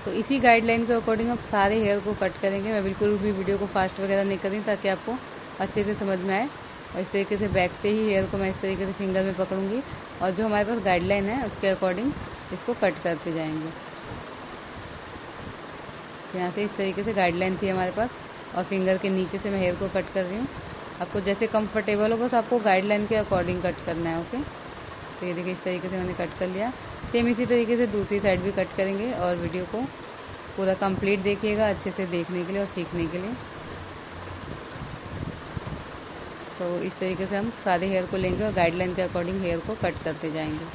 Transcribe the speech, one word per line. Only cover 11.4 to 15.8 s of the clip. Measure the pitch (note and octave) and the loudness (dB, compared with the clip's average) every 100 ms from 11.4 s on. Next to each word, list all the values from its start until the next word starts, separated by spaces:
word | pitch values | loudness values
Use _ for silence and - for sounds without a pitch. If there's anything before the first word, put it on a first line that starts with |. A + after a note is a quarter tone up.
| A3 | -2
उसके | - G3 | 0 2
according | F#3 F#3 F3+ C4 D4 - - - | 4 2 2 0 -2 -8 -12 -10
इसको | F#3 - A#3+ | -6 -4 2
कट | G3 D3+ | 2 2
करते | F3 E3 F3 | -2 -2 -2
जाएंगे। | D#3+ D#3 D#3 D#3 D#3 - - - - - - - - - - - - - - - - - - - - | -2 -2 -4 -6 -8 -12 -14 -10 -10 -10 -12 -12 -12 -12 -12 -12 -12 -12 -12 -12 -12 -12 -12 -12 -12